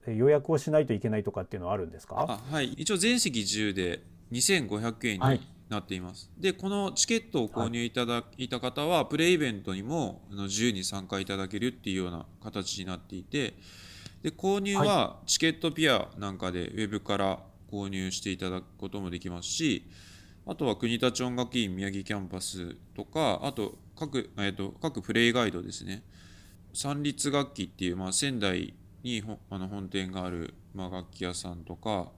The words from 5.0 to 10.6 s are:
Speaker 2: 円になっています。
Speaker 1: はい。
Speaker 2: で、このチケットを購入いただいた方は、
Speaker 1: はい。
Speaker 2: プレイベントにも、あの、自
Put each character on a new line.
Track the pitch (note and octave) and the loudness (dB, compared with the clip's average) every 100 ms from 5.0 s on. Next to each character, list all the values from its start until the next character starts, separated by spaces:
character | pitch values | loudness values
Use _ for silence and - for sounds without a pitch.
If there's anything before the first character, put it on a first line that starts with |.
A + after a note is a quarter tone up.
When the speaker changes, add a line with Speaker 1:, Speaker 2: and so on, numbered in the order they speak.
| A#2+ | -2
Speaker 2:
円 | G2+ | 2
に | C3 B2+ - - - | 4 2 0 -20 -6
な | G#2+ | -6
っ | - | -4
て | F#2 | -6
い | |
ま | F2+ | -6
す。 | F2+ - | -12 -18
Speaker 1:
は | - | -2
い。 | |
Speaker 2:
で、 | F#3 | 0
こ | F3+ F#3+ | 0 -2
の | G3+ G3 | 0 -2
チ | E3+ - | 2 2
ケ | A3+ | 2
ッ | - | 2
ト | D#3 | 0
を | A2 | 0
購 | - A2+ | 0 0
入 | A#2 | 0
い | A#2+ | -2
た | A#2 A#2+ | 0 0
だ | A#2+ A#2 - | 0 -4 -8
い | B2+ | -6
た | B2+ | -2
方 | B2+ B2 D3+ | -4 -2 2
は、 | E3+ | 2
Speaker 1:
は | |
い。 | C3 | 2
Speaker 2:
プ | D3 | 4
レ | E3 | 4
イ | F3+ | 6
ベ | C#3+ | 4
ン | G#2 | -2
ト | F#2+ | -4
に | F#2+ | -4
も、 | G#2 E3 A#2+ - - | -2 -2 -2 -4 -12
あ | G2+ | -6
の、 | |
自 | G2 G2 | -4 2